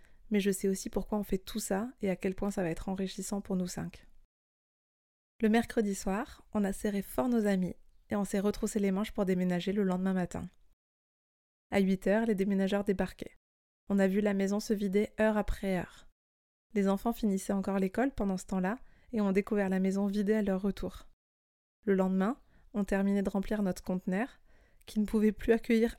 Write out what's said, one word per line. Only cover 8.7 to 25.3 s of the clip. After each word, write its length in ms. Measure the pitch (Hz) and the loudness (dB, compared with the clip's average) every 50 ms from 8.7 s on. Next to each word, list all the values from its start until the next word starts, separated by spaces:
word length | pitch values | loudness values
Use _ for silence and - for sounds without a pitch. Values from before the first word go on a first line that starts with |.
| - 208 | -2 0
les 120 | 202 196 | 0 0
manches 200 | 185 190 214 - | 0 0 -2 -4
pour 140 | - - 202 | -2 -2 0
déménager 460 | 180 190 180 185 180 175 175 175 196 | 0 2 2 2 0 0 0 -2 -2
le 120 | 190 214 202 | 0 0 2
lendemain 300 | 190 180 185 185 190 190 | 0 0 0 0 0 0
matin. 360 | 185 180 - - 170 175 180 - _ - - _ _ _ _ _ _ _ _ _ _ _ _ _ _ _ _ _ _ _ - | 0 -2 -2 -4 -8 -10 -10 -12 _ -20 -20 _ _ _ _ _ _ _ _ _ _ _ _ _ _ _ _ _ _ _ -2
À 100 | 214 202 | 0 2
huit 280 | 196 185 196 185 - - | 4 4 2 2 2 2
heures, 180 | 196 220 233 | 2 2 2
les 80 | 226 214 | 2 0
déménageurs 520 | 185 190 202 196 190 196 185 202 202 202 | 0 0 0 2 2 2 2 0 0 0
débarquaient. 520 | - 196 185 190 - - - - - - _ _ _ _ _ _ _ _ _ _ - | 0 0 0 -2 -4 -6 -10 -14 -14 -16 _ _ _ _ _ _ _ _ _ _ -2
On 100 | 202 196 | 2 4
a 80 | 196 190 | 4 4
vu 140 | 185 208 | 4 2
la 120 | 208 208 196 | 2 2 2
maison 260 | 196 196 190 202 208 | 2 0 0 0 -2
se 140 | - - 220 | 0 -2 -2
vider 360 | 196 208 202 185 202 214 - - - | 0 0 2 2 2 0 0 0 2
heure 180 | 214 220 214 214 | 2 2 2 2
après 400 | 196 - - - - 196 190 175 | 0 -2 -2 -2 -2 -2 -2 -2
heure. 300 | - - - - - - _ _ _ _ _ _ _ _ _ _ _ _ - | -4 -6 -12 -20 -20 -20 _ _ _ _ _ _ _ _ _ _ _ _ 0
Les 140 | 208 196 196 | 2 2 2
enfants 260 | 196 202 - 233 233 | 2 2 0 -2 -2
finissaient 400 | - - 208 190 190 - - 202 | 0 0 0 0 0 0 -2 -2
encore 240 | 196 190 196 196 196 | -2 0 0 0 0
l'école 340 | 190 185 - - 240 277 | 0 0 0 0 0 0
pendant 260 | 262 - 214 196 185 185 | 0 -2 -2 -2 -2 -4
ce 80 | - | -4
temps-là 340 | - 196 185 185 185 220 262 - - - - - - | -4 -2 0 0 0 -2 -4 -10 -18 -20 -20 -14 -6
et 100 | - 214 | -2 0
ont 120 | 208 196 190 | 2 2 2
découvert 360 | 202 202 - 226 202 196 185 | 2 2 2 0 0 0 2
la 120 | 190 185 | 2 2
maison 260 | 185 190 190 196 202 202 | 2 2 2 0 0 0
vidée 280 | 196 208 208 196 214 | 0 0 0 2 2
à 60 | 220 | 2
leur 200 | 208 196 190 190 | 2 0 0 0
retour. 460 | 196 202 190 - - 175 - - - - - _ _ _ _ _ _ _ _ _ _ _ _ _ - | 0 -2 -2 -4 -6 -8 -8 -12 -18 -20 -20 _ _ _ _ _ _ _ _ _ _ _ _ _ 0
Le 100 | 208 196 | 2 4
lendemain, 460 | 185 190 185 190 190 190 214 277 - - _ - - - - - | 4 4 4 4 2 2 2 0 -4 -8 _ -20 -20 -16 -8 -4
on 100 | 208 196 | -2 -2
terminait 380 | - 208 196 196 202 202 202 | 0 2 2 2 4 4 2
de 80 | 190 196 | 2 0
remplir 320 | - 196 190 - - 208 | 0 -2 -2 -2 -2 0
notre 220 | 202 185 180 - - | 0 -2 -2 -4 -4
conteneur, 560 | - 185 185 - - 185 196 233 277 - - - - - - - _ _ - - - | -4 -4 -4 -2 -2 -2 0 -2 -4 -8 -14 -20 -20 -20 -20 -20 _ _ -20 -14 -6
qui 120 | - 220 | -2 -2
ne 60 | 208 | 0
pouvait 260 | 196 - 220 208 220 | 2 2 2 4 2